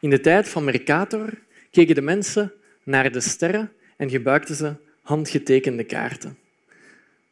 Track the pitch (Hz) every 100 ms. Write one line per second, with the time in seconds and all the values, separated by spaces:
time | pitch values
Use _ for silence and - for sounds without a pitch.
0 | 151 139 - 180 208 175 143 123 - 151
1 | 202 220 214 - _ _ _ - 160 143
2 | 139 190 196 208 202 - _ _ - 135
3 | 131 123 117 - 165 208 220 _ _ _
4 | 139 127 120 143 147 147 151 147 _ _
5 | - 147 151 147 - 131 131 120 110 123
6 | 117 - - 135 _ _ _ _ _ _
7 | _ _ _